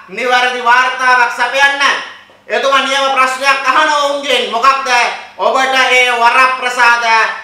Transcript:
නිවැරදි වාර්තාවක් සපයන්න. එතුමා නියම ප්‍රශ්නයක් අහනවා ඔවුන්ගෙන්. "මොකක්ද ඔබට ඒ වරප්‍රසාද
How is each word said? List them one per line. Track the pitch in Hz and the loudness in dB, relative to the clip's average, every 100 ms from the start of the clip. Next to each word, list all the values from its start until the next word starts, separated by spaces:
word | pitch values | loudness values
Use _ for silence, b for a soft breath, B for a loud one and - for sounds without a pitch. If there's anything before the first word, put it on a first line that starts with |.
| - | -14
නිවැරදි | 196 247 247 247 247 | -8 0 0 0 -2
වාර්තාවක් | 240 247 254 254 254 254 240 | 2 2 2 0 0 2 0
සපයන්න. | - 247 269 285 285 269 - - - - - | -2 -2 0 0 0 -2 -2 -8 -16 -20 -20
එතුමා | - 214 269 269 | -6 -2 0 0
නියම | 262 277 277 | 0 -2 0
ප්‍රශ්නයක් | 262 262 262 277 269 262 | 0 0 0 -2 0 0
අහනවා | 277 311 294 | 0 2 0
ඔවුන්ගෙන්. | 277 285 277 247 208 | 0 -2 -2 -2 -2
"මොකක්ද | 226 269 269 254 247 - - - - | 0 2 2 0 0 0 -4 -14 -4
ඔබට | 208 262 262 262 254 | -2 0 0 0 2
ඒ | 247 247 | 2 2
වරප්‍රසාද | 240 233 247 262 254 254 247 240 233 233 226 220 - | 2 2 4 2 0 -4 0 2 2 2 0 0 -4